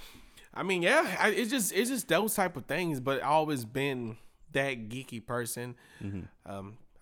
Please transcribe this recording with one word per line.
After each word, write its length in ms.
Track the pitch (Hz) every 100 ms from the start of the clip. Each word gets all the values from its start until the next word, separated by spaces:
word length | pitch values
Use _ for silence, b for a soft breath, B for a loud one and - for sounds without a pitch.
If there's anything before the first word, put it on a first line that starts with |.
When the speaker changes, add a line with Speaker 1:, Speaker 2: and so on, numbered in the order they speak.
| B B B B B
Speaker 1:
I 100 | -
mean, 180 | 202 180
yeah, 340 | 175 294 285 180
I, 100 | 202
it's 200 | 196 233
just, 200 | 262 185
it's 160 | 185 240
just 180 | 262 -
those 240 | 165 214 -
type 220 | 180 139
of 80 | -
things. 340 | 151 175 139
But 220 | 127 135
I've 60 | 123
always 340 | 156 156 139
been 540 | 113 127 139 127 117 110 b b -
that 380 | 143 139 127 104
geeky 360 | 127 131 120 -
person. 500 | 120 117 - 123 120 B B
Speaker 2:
Mm-hmm. 480 | 101 95 85 - -
Speaker 1:
Um, 260 | 98 98 117 - -